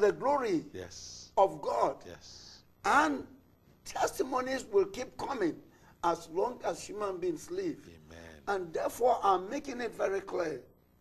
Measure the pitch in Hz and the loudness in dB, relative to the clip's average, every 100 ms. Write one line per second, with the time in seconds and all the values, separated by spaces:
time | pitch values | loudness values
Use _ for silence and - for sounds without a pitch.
0 | 202 156 247 285 233 160 - 90 90 - | 4 4 2 2 2 0 -2 -10 -12 -12
1 | - - - - 190 156 247 269 175 - | -16 -16 -4 4 4 4 -2 2 2 0
2 | 87 82 - - - - _ _ 196 254 | -12 -16 -18 -20 -20 -20 _ _ 4 6
3 | 311 269 - - _ _ _ _ - - | 6 0 -6 -18 _ _ _ _ -10 -2
4 | - - 269 254 254 262 196 202 185 233 | -2 0 -2 0 -2 -4 2 4 4 0
5 | 262 - - 254 170 127 - _ - - | -10 -8 -6 0 0 -2 -12 _ -20 -2
6 | 175 - 160 170 233 240 208 170 - 202 | 0 0 -4 -2 -2 -2 -4 -4 -8 -4
7 | 202 185 180 156 - 185 180 131 90 82 | -4 -2 -4 -4 -6 -6 -4 -6 -12 -20
8 | - 82 82 78 - 196 170 - - - | -20 -18 -18 -12 -4 -2 -2 -2 -4 2
9 | 247 233 196 185 190 285 269 247 226 - | 2 4 4 4 2 -6 -6 -6 -6 -2
10 | 202 196 196 180 160 127 - _ _ _ | -2 -2 -4 -4 -2 -4 -12 _ _ _